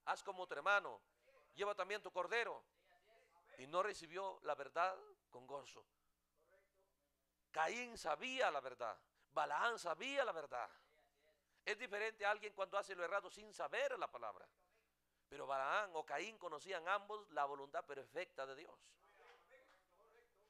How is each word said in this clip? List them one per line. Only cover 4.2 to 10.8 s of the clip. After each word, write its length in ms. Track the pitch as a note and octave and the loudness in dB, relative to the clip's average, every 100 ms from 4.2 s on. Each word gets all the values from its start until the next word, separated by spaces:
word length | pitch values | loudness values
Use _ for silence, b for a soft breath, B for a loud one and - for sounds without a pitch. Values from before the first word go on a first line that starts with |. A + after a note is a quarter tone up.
| G3 F#3 | -4 -4
la 120 | D3+ C#3 | -2 -2
verdad 420 | C3+ D#3 F3+ F#3+ G#4 G4 _ | 0 2 2 2 -10 -20 _
con 160 | B2+ B2+ | -16 -8
gozo. 380 | C#3 B2+ B2 G#2 _ _ _ _ _ _ - _ _ _ _ _ _ _ _ _ | -8 -8 -16 -20 _ _ _ _ _ _ -20 _ _ _ _ _ _ _ _ _
Caín 460 | D#3 D#3+ A3 B3 A#3 | 2 4 4 -4 -4
sabía 540 | E3 D3+ A#3+ C4 G#3+ | 0 0 0 2 4
la 100 | D3 | 4
verdad, 380 | C3 B2 A#2 F#2+ _ b b | -2 -4 -4 -4 _ b b
Balaam 480 | D3 D3 D3 A3 A3 | 0 2 4 2 2
sabía 440 | E3+ D#3+ A#3+ C#4 | -2 -2 -2 0
la 80 | B3 | 2
verdad. 380 | E3 C#3+ B2+ A2 - | 0 -4 -4 -4 -8